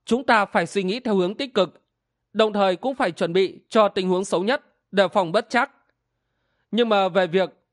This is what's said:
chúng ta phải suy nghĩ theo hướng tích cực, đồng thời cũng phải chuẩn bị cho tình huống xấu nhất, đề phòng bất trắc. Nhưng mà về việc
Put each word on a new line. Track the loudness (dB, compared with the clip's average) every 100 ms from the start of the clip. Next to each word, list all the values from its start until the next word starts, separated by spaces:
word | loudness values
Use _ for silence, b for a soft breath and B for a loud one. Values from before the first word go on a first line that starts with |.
chúng | -4 -2 2
ta | 2
phải | 2 -2 -2
suy | -2
nghĩ | -4 -4
theo | -2 -2
hướng | -2
tích | -4 -4
cực, | -2 -2 -4 _ _ _ _ _
đồng | 0 0
thời | 2 0 0
cũng | -4
phải | -2 -4
chuẩn | -2 -2
bị | 0 0 -4 _
cho | 2 2
tình | 0 -2
huống | -2
xấu | 0 -2
nhất, | -2 -4 -6 _ _
đề | 0 0
phòng | 0 0
bất | -2 -2
trắc. | -2 -2 _ _ _ _ _ _ _ _ _ _
Nhưng | -2 2
mà | 2 2
về | 0 0
việc | 0 -2 -6 _